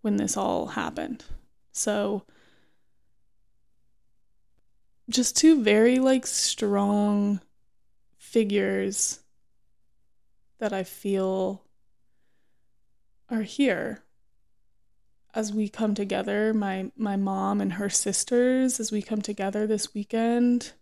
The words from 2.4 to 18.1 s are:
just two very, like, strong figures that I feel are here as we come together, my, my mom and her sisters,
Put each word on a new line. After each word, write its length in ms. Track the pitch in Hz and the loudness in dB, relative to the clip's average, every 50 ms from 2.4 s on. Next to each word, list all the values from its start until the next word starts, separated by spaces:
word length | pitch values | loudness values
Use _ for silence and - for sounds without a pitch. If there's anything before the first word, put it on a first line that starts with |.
| _ _ _ _ _ _ _ _ _ _ _ _ _ _ _ _ _ _ _ _ _ _ _ _ _ _ _ _ _ _ _ _ _ _ _ _ _ _ _ _ _ _ _ _ _ _ _ _ _ _ _ _ _ - | _ _ _ _ _ _ _ _ _ _ _ _ _ _ _ _ _ _ _ _ _ _ _ _ _ _ _ _ _ _ _ _ _ _ _ _ _ _ _ _ _ _ _ _ _ _ _ _ _ _ _ _ _ -2
just 280 | - 254 240 - - | -2 0 0 0 0
two 260 | - - 320 320 285 | 6 8 8 8 8
very, 360 | 220 208 208 214 220 240 254 254 | 6 4 6 6 6 6 6 4
like, 300 | 262 262 269 262 262 - | 4 4 4 2 0 -2
strong 1120 | - - - - - - 220 202 202 202 202 202 208 208 208 208 208 202 202 202 202 185 - _ _ _ _ _ _ _ _ _ _ _ _ _ _ _ | -4 -2 -2 -2 -2 -2 -2 0 2 2 2 2 2 2 2 2 2 2 2 0 0 -2 -4 _ _ _ _ _ _ _ _ _ _ _ _ _ _ _
figures 1000 | - - - 233 220 202 202 202 196 196 196 196 196 196 196 - - - - - _ _ _ _ _ _ _ _ _ _ _ _ _ _ _ _ _ _ _ _ _ _ _ _ _ _ _ _ | -20 0 2 2 2 2 0 0 0 0 0 -2 -2 -4 -2 -2 -4 -4 -4 -10 _ _ _ _ _ _ _ _ _ _ _ _ _ _ _ _ _ _ _ _ _ _ _ _ _ _ _ _
that 140 | 220 208 | -6 -4
I 120 | 196 190 185 | -4 -4 -6
feel 800 | - - - - 196 196 190 190 190 190 190 185 185 196 190 _ _ _ _ _ _ _ _ _ _ _ _ _ _ _ _ _ _ _ _ _ _ _ _ _ _ _ _ _ _ _ _ _ _ | -8 -12 -8 -4 -2 0 0 0 0 0 0 -2 -2 -4 -8 _ _ _ _ _ _ _ _ _ _ _ _ _ _ _ _ _ _ _ _ _ _ _ _ _ _ _ _ _ _ _ _ _ _
are 140 | 240 220 | -4 -4
here 600 | 208 - - - 277 254 185 - - - 196 - _ _ _ _ _ _ _ _ _ _ _ _ _ _ _ _ _ _ _ _ _ _ _ _ _ _ - | -4 -4 0 2 2 2 2 0 -2 -6 -6 -10 _ _ _ _ _ _ _ _ _ _ _ _ _ _ _ _ _ _ _ _ _ _ _ _ _ _ -6
as 160 | 220 220 208 | -6 -4 -2
we 160 | 208 220 214 | -2 -2 -2
come 280 | 202 - - 220 214 202 | -4 -2 -2 0 0 0
together, 580 | 208 202 196 196 196 196 202 202 208 214 220 | -2 -2 -2 -2 -4 -2 -2 0 0 2 2
my, 400 | 220 214 202 196 190 190 190 - - | 2 0 0 -2 -4 -4 -6 -8 -6
my 220 | - 220 208 196 | -6 -4 -2 0
mom 460 | 202 196 196 190 190 190 196 202 202 | 0 0 0 -2 -2 -2 0 0 0
and 120 | 202 190 175 | -2 -2 -2
her 140 | 196 202 202 | -4 -4 -2
sisters, 920 | - - - 202 | -2 -2 -2 -2